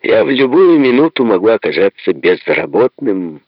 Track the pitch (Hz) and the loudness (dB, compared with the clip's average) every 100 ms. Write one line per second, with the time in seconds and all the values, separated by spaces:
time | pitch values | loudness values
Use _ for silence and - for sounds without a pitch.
0 | - 110 120 131 135 156 185 160 131 123 | 0 0 0 0 0 2 4 4 2 2
1 | 160 - 117 95 104 113 - 73 98 - | 0 0 0 2 0 0 -2 -2 -2 -2
2 | - 78 85 90 - 78 82 85 127 - | -6 -2 -2 -2 -2 -4 -2 -2 -2 -2
3 | 135 95 87 76 | -6 -4 -6 -12